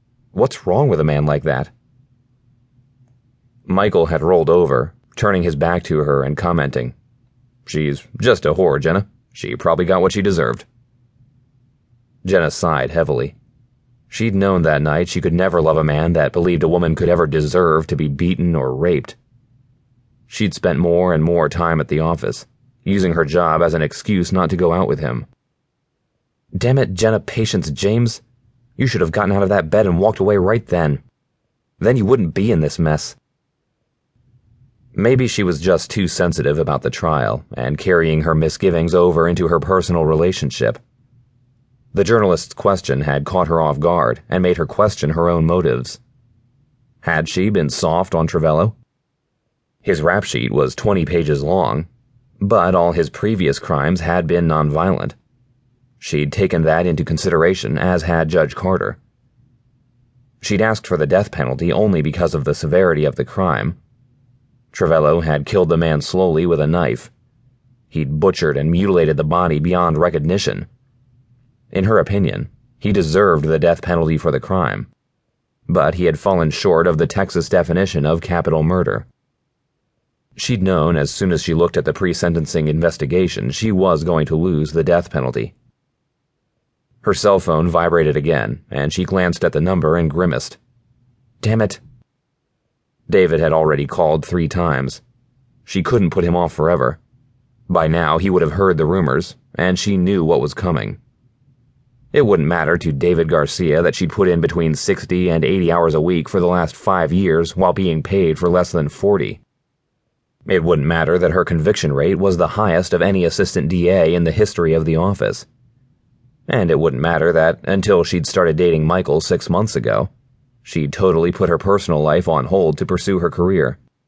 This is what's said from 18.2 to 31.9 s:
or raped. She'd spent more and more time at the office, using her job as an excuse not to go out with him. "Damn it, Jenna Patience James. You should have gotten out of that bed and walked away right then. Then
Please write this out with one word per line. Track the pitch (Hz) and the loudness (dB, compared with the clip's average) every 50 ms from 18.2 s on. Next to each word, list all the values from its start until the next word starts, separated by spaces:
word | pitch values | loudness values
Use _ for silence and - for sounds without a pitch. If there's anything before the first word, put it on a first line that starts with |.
| 87 87 90 - 90 87 82 | -2 -2 -2 0 -2 -2 0
or | 76 65 65 64 | -2 -2 -4 -4
raped. | 67 80 90 85 69 - - - _ _ _ _ _ _ _ _ _ _ _ _ _ _ _ _ _ _ _ _ _ _ | -2 0 0 0 0 -4 -8 -14 _ _ _ _ _ _ _ _ _ _ _ _ _ _ _ _ _ _ _ _ _ _
She'd | _ - - 107 92 - | _ -6 -2 -2 -2 -2
spent | - - 90 76 73 | -2 0 0 0 2
more | 87 87 85 87 92 90 85 | 2 2 2 2 2 2 2
and | 76 78 | 2 2
more | 85 87 85 78 | 2 2 2 0
time | 71 71 82 85 82 82 78 | 0 0 0 0 0 0 0
at | 71 - | -2 -2
the | 76 78 | -2 -2
office, | 80 82 85 73 - 50 - - - _ _ _ _ _ _ _ - | 0 -2 -2 -2 -4 -6 -8 -8 -12 _ _ _ _ _ _ _ -4
using | 95 98 101 92 87 80 | -2 0 0 0 0 0
her | 82 80 | 0 0
job | 71 78 87 87 80 80 80 | 0 2 0 2 2 2 2
as | 85 82 80 | 2 2 0
an | 80 78 | 0 -2
excuse | 73 - - - - 104 90 85 - | -4 -6 -8 -6 -2 -2 -2 -2 0
not | 95 95 87 78 | 0 0 0 0
to | 92 | 0
go | 85 90 82 85 | 0 0 0 2
out | 92 92 | 0 0
with | - - 71 | -2 -2 -4
him. | 76 62 62 58 - - _ _ _ _ _ _ _ _ _ _ _ _ _ _ _ _ _ _ _ _ _ _ _ _ - | -4 -6 -6 -6 -10 -12 _ _ _ _ _ _ _ _ _ _ _ _ _ _ _ _ _ _ _ _ _ _ _ _ -6
"Damn | 92 113 120 131 135 | -2 0 2 2 2
it, | 123 - 95 | 0 0 0
Jenna | 90 110 110 110 98 | 0 2 2 2 0
Patience | - - - 117 110 - - 95 76 78 | -2 -4 -4 -4 -2 -2 -2 -4 -4 -4
James. | 69 - 98 101 110 120 120 113 - - _ _ _ _ _ _ _ _ _ _ _ | -4 -2 0 0 2 2 0 0 -2 -8 _ _ _ _ _ _ _ _ _ _ _
You | - 139 | -4 -2
should | 123 - 90 | -2 0 0
have | 87 80 | 0 0
gotten | 82 104 101 95 98 | 0 0 0 2 2
out | 98 98 | 2 2
of | 92 | 2
that | 101 98 82 78 | 2 0 0 2
bed | 98 104 107 | 2 2 2
and | 95 85 85 | 2 2 2
walked | 98 110 107 - | 2 2 2 2
away | 95 104 104 | 2 2 2
right | 98 90 98 113 117 - | 2 2 2 0 0 -2
then. | - 87 87 82 76 71 69 - _ _ _ _ _ _ _ _ _ _ _ _ _ _ - | -2 -2 0 0 0 -2 -4 -6 _ _ _ _ _ _ _ _ _ _ _ _ _ _ -2
Then | 87 110 | 0 2